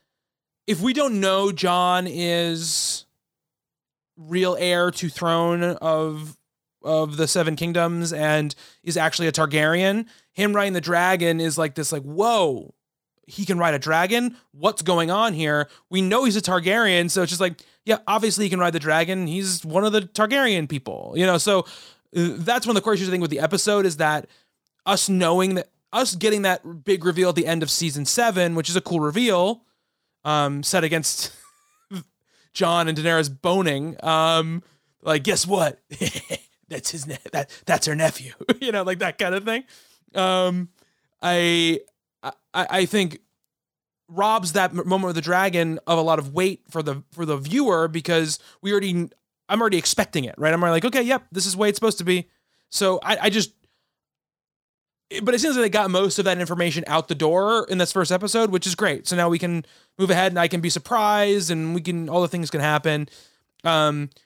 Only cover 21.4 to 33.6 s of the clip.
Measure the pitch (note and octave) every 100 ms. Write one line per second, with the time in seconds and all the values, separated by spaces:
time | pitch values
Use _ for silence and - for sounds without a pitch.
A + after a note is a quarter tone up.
21.4 | G#3 F#3+ - - - - _ E3+ E3+ C3
22.4 | E3 A#3+ A#3 G3+ A3 G3 F#3 F3+ E3 C#3
23.4 | D#3+ G3 G#3 G#3 F#3+ D3+ D#3 D3+ - _
24.4 | _ _ _ _ F#3 F#3+ - F#3 E3+ F3+
25.4 | F#3+ F3+ - _ _ A3+ C4 F3+ G#3+ G#3+
26.4 | F#3+ F3+ E3 E3 G3+ F#3 F3 E3+ F3+ D#3+
27.4 | D#3+ E3 D#3 - E3+ C#3+ C#3 A#3+ A#3 F#3
28.4 | F3 E3 D#3 F3+ - E3+ D3+ F#3 B3 F3+
29.4 | F#3+ A#3 _ _ _ _ _ _ D3+ D3+
30.4 | C#3+ C#3+ - F#3 D#3+ E3 - - - -
31.4 | - _ _ _ _ F#3+ - _ _ _
32.4 | _ - F3 E3+ D#3+ D3+ E3 E3 C#3+ C3+
33.4 | F3 F#3+